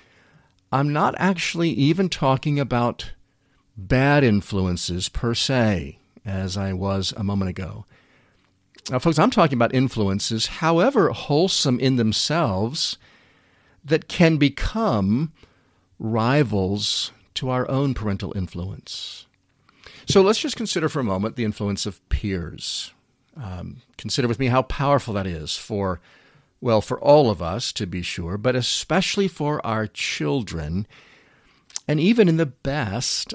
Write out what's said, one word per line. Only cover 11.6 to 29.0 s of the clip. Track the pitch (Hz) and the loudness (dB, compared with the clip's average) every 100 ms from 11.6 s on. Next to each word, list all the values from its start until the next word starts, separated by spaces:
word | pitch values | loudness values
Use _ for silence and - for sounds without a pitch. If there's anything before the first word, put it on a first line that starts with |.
| 147 123 | 0 2
in | 135 131 | 2 2
themselves, | 110 101 - 156 143 95 113 156 - - - _ _ _ _ _ _ _ | 2 0 0 0 0 0 -2 -2 -6 -6 -16 _ _ _ _ _ _ _
that | 135 147 - | -2 -2 0
can | - 165 156 | 4 4 6
become | 143 - - 220 220 113 95 117 160 - - _ _ _ _ - | 2 2 -2 0 0 2 2 2 0 -6 -20 _ _ _ _ -10
rivals | 110 113 113 143 123 104 95 104 104 - - - _ - | -4 0 2 2 2 2 0 0 -2 -4 -6 -12 _ -8
to | 131 | -2
our | 127 123 | -2 0
own | 131 143 | 0 0
parental | 127 107 95 98 98 | 0 -2 -2 -4 -4
influence. | 90 87 90 - - - - - - _ _ _ _ _ - - - | -6 -6 -8 -10 -12 -12 -12 -16 -20 _ _ _ _ _ -20 -18 2
So | 202 | 4
let's | 190 220 | 6 4
just | 294 - | -2 -6
consider | 220 180 156 | -4 -2 -2
for | 151 | -2
a | |
moment | 117 95 107 120 | -2 0 -2 -2
the | 110 | -4
influence | - 101 98 107 | -2 -4 -2 -6
of | - - | -8 -4
peers. | - 101 95 80 - - - - _ _ _ _ - | -2 -2 -4 -6 -8 -8 -8 -10 _ _ _ _ -14
Um, | 107 90 87 127 _ - | -12 -10 -12 -14 _ -14
consider | 107 - 120 | -6 -2 -2
with | 110 | 0
me | 131 | 0
how | 127 | 0
powerful | - - 143 139 - 101 | 0 -2 2 2 0 -4
that | 95 | -4
is | 82 78 - | -6 -8 -8
for, | - 104 98 85 _ _ _ _ _ - | -6 -4 -2 -4 _ _ _ _ _ -6
well, | 120 110 | 0 0
for | - 127 | 0 -2
all | - 147 120 | 6 6 6
of | 90 | 0
us, | 82 101 - | -2 -4 -6
to | - 98 | -6 -6
be | 90 | -6
sure, | 87 - 85 101 | -6 -8 -6 -4
but | 123 127 | -2 0
especially | 123 - - 170 | 0 -4 0 0